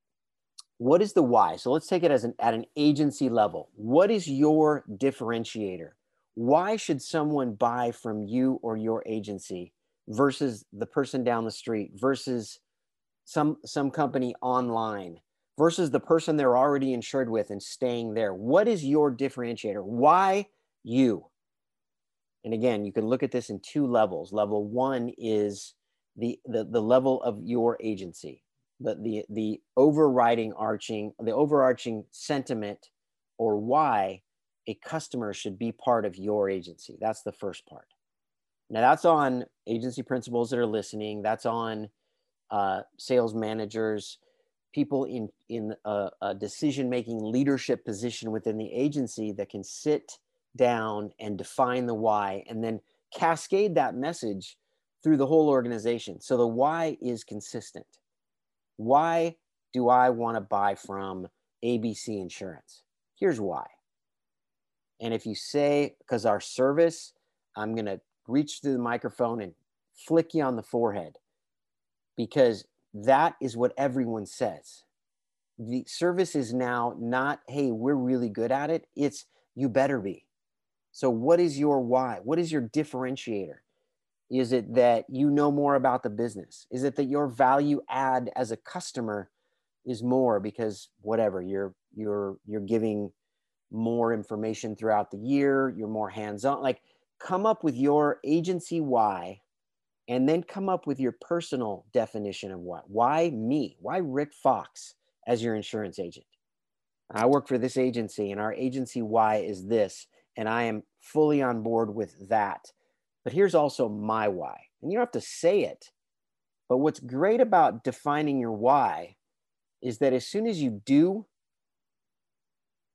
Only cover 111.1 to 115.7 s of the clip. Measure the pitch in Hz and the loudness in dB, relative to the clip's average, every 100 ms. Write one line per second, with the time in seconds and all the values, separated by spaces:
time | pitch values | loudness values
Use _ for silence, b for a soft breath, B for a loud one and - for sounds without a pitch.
111.1 | 156 151 147 131 113 113 113 110 104 98 | 2 4 4 2 0 0 0 0 -2 -8
112.1 | - 95 110 101 78 - _ _ _ _ | -10 -2 0 0 -4 -14 _ _ _ _
113.1 | _ - 143 196 170 147 - 117 104 107 | _ -6 2 4 6 2 2 -2 -2 -2
114.1 | 110 107 92 71 50 - _ 143 208 240 | 0 0 -2 -6 -10 -18 _ -6 -2 -2
115.1 | 113 - - 165 202 101 | -4 -8 -2 2 2 0